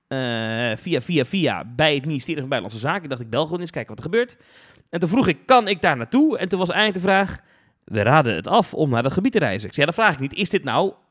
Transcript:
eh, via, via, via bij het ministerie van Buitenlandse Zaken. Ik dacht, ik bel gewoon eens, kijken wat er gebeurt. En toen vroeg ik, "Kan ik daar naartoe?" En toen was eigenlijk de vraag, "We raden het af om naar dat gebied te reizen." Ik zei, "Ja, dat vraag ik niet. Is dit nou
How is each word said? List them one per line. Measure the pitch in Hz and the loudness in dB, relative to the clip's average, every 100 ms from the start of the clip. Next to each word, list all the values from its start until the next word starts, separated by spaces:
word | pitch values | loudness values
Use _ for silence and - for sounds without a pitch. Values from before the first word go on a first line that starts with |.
| _ | _
eh, | 135 127 113 110 113 120 110 | -4 -2 -2 -2 -2 -2 -4
via, | 180 151 | -2 -4
via, | 120 165 | 0 0
via | 123 196 147 92 90 123 | 0 0 0 -2 -6 0
bij | 151 | 2
het | 143 143 | 2 -2
ministerie | 147 143 151 | -6 -4 -8
van | 131 | -4
Buitenlandse | 131 95 110 131 | -6 -6 -6 -4
Zaken. | 175 | -4
Ik | 156 | -6
dacht, | 123 | -10
ik | 113 | -4
bel | 123 | -4
gewoon | 156 175 | -2 -6
eens, | 175 | -8
kijken | 147 110 | -10 -10
wat | 110 | -12
er | 151 | -4
gebeurt. | 220 247 - _ - - _ _ | -2 -2 -8 _ -20 -20 _ _
En | 170 | -2
toen | 170 | 0
vroeg | 220 185 | 2 2
ik, | 151 - | 0 4
"Kan | 254 208 | 4 6
ik | 185 | 2
daar | 180 131 | 2 0
naartoe?" | 117 254 311 226 | 0 4 4 2
En | 180 | -2
toen | 185 | -2
was | 180 | 0
eigenlijk | 190 214 185 | 2 0 0
de | 190 | 2
vraag, | 196 196 - _ _ _ _ | 2 2 -6 _ _ _ _
"We | - 107 | -6 0
raden | 104 156 123 | 4 4 4
het | 85 - | -2 2
af | 214 185 | 2 2
om | - 147 | -2 0
naar | 120 | 2
dat | 131 | 0
gebied | 175 233 | 0 0
te | 208 | 0
reizen." | 131 95 104 | 0 -2 -6
Ik | |
zei, | - 147 | -2 -2
"Ja, | |
dat | 170 | 2
vraag | 214 | 0
ik | 139 | 2
niet. | 139 | -6
Is | - 190 | -4 -2
dit | 196 | -2
nou | 139 123 190 - _ | 0 0 0 -4 _